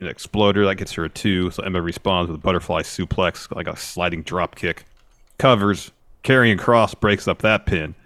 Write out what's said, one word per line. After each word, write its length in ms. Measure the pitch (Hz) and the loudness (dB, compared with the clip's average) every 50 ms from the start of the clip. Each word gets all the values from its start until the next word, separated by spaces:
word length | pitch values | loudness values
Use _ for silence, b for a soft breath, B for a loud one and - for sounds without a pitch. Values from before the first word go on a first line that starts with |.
an 80 | 95 82 | -12 -12
exploder. 560 | - - - - - 104 104 101 101 101 101 | -10 -12 -12 -4 0 2 4 4 4 4 2
That 100 | 95 95 | 2 0
gets 160 | 95 101 - - | -2 -6 -8 -6
her 100 | - 82 | -6 -6
a 40 | 80 | -6
two. 420 | - - - 107 95 90 90 90 - | -6 -4 -2 0 0 0 0 -2 -4
So 100 | - - | -6 -6
Emma 180 | 95 92 90 | -4 -4 -4
responds 500 | 85 87 82 - - 101 95 90 87 85 | -4 -4 -6 -4 -2 0 0 0 0 -2
with 100 | 80 78 | -4 -4
a 20 | - | -2
butterfly 400 | 101 92 87 - - 87 82 80 | 0 0 0 -2 -2 -4 -4 -4
suplex, 720 | - - - 90 - - - 92 87 - - - - - | -6 -8 -8 -6 -4 -2 0 0 0 -2 -4 -10 -12 -10
like 140 | - 107 82 | -10 -8 -8
a 80 | - | -10
sliding 460 | - - - - 90 90 87 85 80 78 | -10 -12 -12 -6 -4 -2 -2 -2 -4 -8
drop 340 | - 85 90 87 - - | -6 -6 -4 -4 -4 -6
kick. 300 | - - 87 82 - - _ _ _ _ _ _ _ _ _ _ - | -6 -6 -6 -6 -6 -10 _ _ _ _ _ _ _ _ _ _ 0
Covers. 540 | - 135 127 107 98 104 98 - - - - _ _ - - _ - | 4 4 4 4 4 2 0 -2 -6 -12 -20 _ _ -20 -20 _ 0
Karrion 340 | - 135 131 123 117 104 87 | 4 4 6 6 4 4 2
Kross 400 | - - 120 117 110 101 - - | 2 4 4 6 4 4 0 0
breaks 300 | - 104 101 95 - 98 | 0 0 0 0 0 -2
up 140 | 85 - - | -2 0 2
that 220 | 110 110 101 - | 2 2 2 0
pin. 280 | - 101 87 78 76 - - _ | -2 -2 -2 -4 -6 -10 -16 _